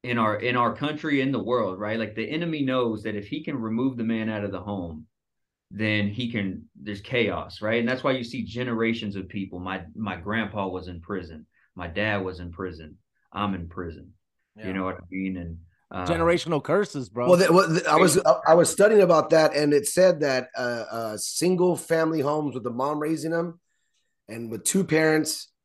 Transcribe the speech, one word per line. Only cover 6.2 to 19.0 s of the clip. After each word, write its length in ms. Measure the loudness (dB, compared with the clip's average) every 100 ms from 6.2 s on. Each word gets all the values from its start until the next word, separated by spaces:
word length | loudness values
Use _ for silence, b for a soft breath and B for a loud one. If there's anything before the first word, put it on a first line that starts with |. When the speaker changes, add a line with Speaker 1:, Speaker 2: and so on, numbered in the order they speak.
| -6
Speaker 1:
can, 360 | -4 -6 -8 -14 -16
there's 180 | -12 -12
chaos, 640 | -4 0 0 -2 -8 -6
right? 180 | -2 -2
And 80 | -2
that's 160 | -2
why 80 | -2
you 120 | -2
see 200 | -4 -8
generations 720 | -8 -6 -4 -2 0 -2 -6 -8
of 140 | -8
people. 300 | -8 -8 -8
My, 240 | -8 -8 -10 -8
my 220 | -8 -6
grandpa 500 | -6 -6 -4 -4 -6
was 200 | -6 -10
in 100 | -14
prison. 460 | -8 -8 -8 -16 -20 _ _ -12
My 120 | -8
dad 300 | -2 -2 -2
was 240 | -4 -8
in 100 | -12
prison. 460 | -8 -10 -10 -18 -20 _ _ _
I'm 220 | -4 -4
in 160 | -4 -8
prison. 420 | -10 -10 -12 -20 _ _ _ _ -12
Speaker 2:
Yeah. 100 | -8
Speaker 1:
You 60 |
know 100 | -4
what 120 | -4 -8
I 60 | -10
mean? 280 | -6 -6 -6
And, 200 | -10 -12 -16 _ _
uh, 160 | -6 -2
Speaker 2:
Generational 560 | 0 2 2 0 -4
curses, 460 | 0 0 0 -6 -8
bro. 220 | -2 4
Speaker 3:
Well, 80 | 6
the, 140 | 8
well, 160 | 6 6
the, 180 | 0 4
I 60 | 6
was, 220 | 6 6 4
I, 100 | 4 8
I 40 | 8
was 140 | 6
studying 320 | 6 6 8